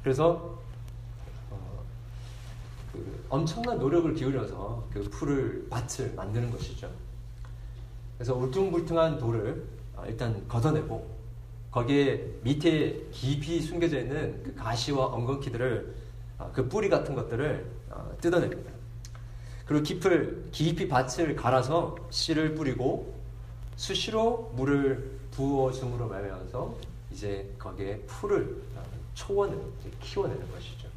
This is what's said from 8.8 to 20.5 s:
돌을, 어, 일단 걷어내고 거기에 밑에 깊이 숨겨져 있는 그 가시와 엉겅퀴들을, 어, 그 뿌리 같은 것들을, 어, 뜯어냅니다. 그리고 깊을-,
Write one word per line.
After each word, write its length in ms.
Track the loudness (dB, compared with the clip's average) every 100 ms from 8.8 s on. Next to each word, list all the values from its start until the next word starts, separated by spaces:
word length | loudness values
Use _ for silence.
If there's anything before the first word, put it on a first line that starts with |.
| 2 6 6 4
돌을, 480 | 2 2 0 -2 -6 -10 -10 -8
어, 80 | -6
일단 400 | -2 0 -2 0
걷어내고 680 | 2 4 4 0 -6 -6 -10 -10 -12 -12 -12 -2 0
거기에 500 | 4 6 6 4 -2 -4
밑에 640 | 0 4 6 6 4 0 -8
깊이 480 | -2 0 0 2 0
숨겨져 400 | 0 2 2 2
있는 420 | 0 0 -2 -4
그 120 | -8 -6
가시와 520 | -2 0 2 4 4
엉겅퀴들을, 880 | 2 0 0 -2 0 0 0 -2 -10 -10 -12 -12 -8
어, 140 | -6
그 160 | 0 2
뿌리 180 | 4 4
같은 260 | 4 4
것들을, 560 | -2 -2 0 0 0 -4 -10 -10
어, 280 | -8 -8 0
뜯어냅니다. 500 | 4 6 4 0 -8 -10 -10 -10 -10 -10 -10 -10 -10 -10 2
그리고 180 | 2
깊을-, 680 | 4 2 6 6 4 -2 -6